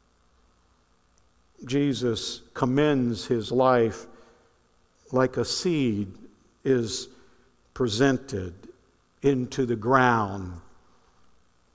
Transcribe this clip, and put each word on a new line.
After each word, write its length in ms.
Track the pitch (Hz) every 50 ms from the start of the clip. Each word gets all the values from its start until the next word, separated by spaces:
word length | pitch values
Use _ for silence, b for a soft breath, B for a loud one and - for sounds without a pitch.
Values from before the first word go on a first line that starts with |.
| _ _ _ _ _ _ _ _ _ _ _ _ _ _ _ _ _ _ _ _ _ _ _ _ _ _ _ _ _ _ _ - -
Jesus 760 | 120 131 143 143 143 127 110 127 120 110 104 - - - - - - -
commends 720 | - 131 123 127 143 151 151 147 131 123 120 113 92 -
his 260 | - 123 113 104 98
life 540 | 117 127 131 131 127 120 113 113 - - - b b b b b b b b b b b _ _ _ _ _ _ _ _ _ -
like 240 | 131 127 131 127 -
a 80 | 127 113
seed 640 | - - - - 180 170 151 135 117 104 101 101 95 92 - - - _ _ _ _ _ _ -
is 420 | 139 131 120 117 104 - - - b b b b b b b b b b _ _ _ -
presented 800 | - 131 117 104 110 139 139 131 - - - - 95 92 90 87 - - - - _ _ _ _ _ _ _ _ _
into 460 | - 139 139 127 123 120 - - 131
the 100 | 117 120
ground 800 | 110 101 120 135 131 127 123 120 113 107 98 98 98 92 92 90 85 - - - - _ _ _ _ _ _ _ _ - - _ _ _ _ _ _ _ _ _